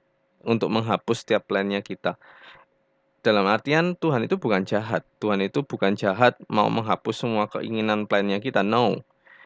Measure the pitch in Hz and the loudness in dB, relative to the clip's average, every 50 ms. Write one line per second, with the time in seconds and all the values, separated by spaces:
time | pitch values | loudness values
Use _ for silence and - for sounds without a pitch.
0 | _ _ _ _ _ _ _ _ - 117 117 110 101 80 107 110 113 113 101 87 | _ _ _ _ _ _ _ _ -2 -2 0 0 0 0 0 0 0 0 -2 -2
1 | - - 117 - - - 110 101 - - 101 98 98 101 101 101 - - 95 - | -2 -2 -4 -4 -2 0 0 0 0 0 -2 -2 0 0 -2 -4 -4 -8 -8 -6
2 | - 90 90 - - - - - - - - - - _ _ _ _ _ _ _ | -4 -4 -4 -6 -12 -20 -20 -20 -20 -20 -20 -20 -20 _ _ _ _ _ _ _
3 | _ _ _ _ - 120 110 101 98 98 107 110 - 139 147 160 170 180 175 - | _ _ _ _ 0 2 2 4 4 2 2 0 0 0 0 2 0 0 -2 -2
4 | - 160 143 117 113 - 196 196 - 120 104 92 95 - - 104 110 107 110 87 | -2 0 0 0 0 -2 -2 -2 0 0 0 0 0 0 -2 -2 -2 -2 -4 -4
5 | - _ _ - - 107 104 98 98 98 - 139 143 - - 107 95 98 104 - | -4 _ _ -4 -2 0 0 0 0 -2 -2 -4 -4 -4 -4 -2 0 0 0 0
6 | - 101 95 107 123 120 - - - - - 107 104 110 110 113 110 107 95 - | 0 0 2 4 4 2 2 0 -6 -2 0 2 2 2 2 0 0 -2 -2 -2
7 | - 110 110 - - 120 113 107 104 104 - - - 110 113 110 110 107 107 107 | -2 -4 -4 -4 -2 -2 0 0 -2 -2 -4 -6 -6 -4 -4 -2 0 0 0 0
8 | 107 104 107 101 98 101 98 104 110 135 - 104 98 101 113 120 120 104 95 - | 0 0 0 2 2 0 -2 -2 -2 -2 0 0 2 2 2 2 2 2 0 -2
9 | - _ _ _ _ - - - - | -6 _ _ _ _ -20 -20 -20 -20